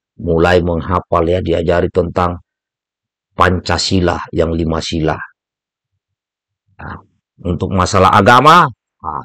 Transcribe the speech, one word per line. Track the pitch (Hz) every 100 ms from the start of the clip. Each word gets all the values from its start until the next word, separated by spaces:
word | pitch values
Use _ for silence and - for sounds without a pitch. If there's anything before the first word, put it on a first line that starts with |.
| _ -
mulai | 82 82 87 90
menghafal | 87 82 82 90 - 87 82
ya, | 90
diajari | 90 82 80 85 87
tentang | - 87 92 90 87 _ _ _ _ _ _ _ _ _ -
Pancasila | 90 90 101 85 - 95 87 76 -
yang | - 80
lima | 82 80 80
sila. | - 82 78 67 - _ _ _ _ _ _ _ _ _ _ _ _ _ _
Nah, | - 82 82 _ _ _ - 92
untuk | 80 90
masalah | 95 87 98 95
agama, | 107 101 127 147 175 147 - _ _
nah, | 80 71